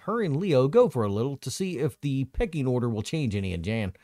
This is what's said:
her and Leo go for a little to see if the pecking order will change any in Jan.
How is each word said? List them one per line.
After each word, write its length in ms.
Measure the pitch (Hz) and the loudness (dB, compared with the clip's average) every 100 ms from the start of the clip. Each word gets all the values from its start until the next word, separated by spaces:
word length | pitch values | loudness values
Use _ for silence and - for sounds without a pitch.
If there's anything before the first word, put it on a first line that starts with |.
her 180 | - 233 | -4 -2
and 160 | 196 139 | 0 0
Leo 300 | 202 135 135 | 2 4 4
go 220 | 226 240 | 6 4
for 140 | 127 | 4
a 60 | 104 | 0
little 260 | 101 127 139 | 0 -2 -4
to 140 | - | -8
see 260 | - 190 156 | -6 -4 -2
if 220 | 147 - | -2 -2
the 240 | 147 135 131 | -2 -2 -2
pecking 420 | - 240 160 131 | -2 -4 -2 0
order 220 | 123 120 | 0 0
will 120 | 107 | -2
change 340 | 104 165 135 101 | -4 -2 -2 -2
any 180 | 95 | -2
in 100 | 85 | -4
Jan. 300 | 85 113 98 - | -2 -2 -4 -6